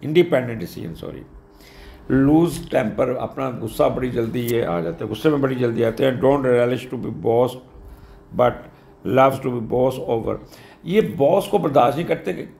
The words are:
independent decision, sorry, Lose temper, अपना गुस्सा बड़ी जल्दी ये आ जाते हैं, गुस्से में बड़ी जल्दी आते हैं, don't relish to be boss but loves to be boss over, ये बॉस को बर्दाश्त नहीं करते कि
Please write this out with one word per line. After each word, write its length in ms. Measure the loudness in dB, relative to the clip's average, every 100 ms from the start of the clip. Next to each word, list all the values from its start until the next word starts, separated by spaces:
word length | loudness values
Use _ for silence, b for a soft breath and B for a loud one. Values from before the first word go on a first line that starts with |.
independent 560 | -2 2 4 2 -2 -8
decision, 360 | -10 -10 -12
sorry, 280 | -10 -12 -14 -16 -20 -20 B B B B B -2
Lose 600 | 2 6 6 4 0 -2
temper, 460 | 0 0 -2 -2 -2
अपना 340 | -6 -6 -6
गुस्सा 380 | -6 -6 0 0
बड़ी 220 | 0 -4
जल्दी 300 | -2 -2 -2
ये 240 | -2 0
आ 160 | 0 -2
जाते 240 | -4 -6
हैं, 40 | -8
गुस्से 220 | -2 0
में 100 | 2
बड़ी 140 | 0
जल्दी 280 | 0 -2 0
आते 220 | 0 2
हैं, 160 | 0 2
don't 240 | 2 4
relish 460 | 4 2 2 -2 -6
to 160 | -8 -8
be 200 | -4 0
boss 240 | 2 2 -2 -18 -20 -20 B B B B 2
but 120 | 2 0 -12 B B B 0 4
loves 280 | 4 2 -4
to 60 |
be 200 | -6 -2
boss 440 | 0 0 0 -4 -2
over, 180 | -2 -8 -10 B B B
ये 160 | -2 0
बॉस 480 | 0 2 4 4 2
को 100 | 0
बर्दाश्त 380 | 2 4 4 2
नहीं 100 | -2
करते 260 | -4 -4
कि 100 | -8 -10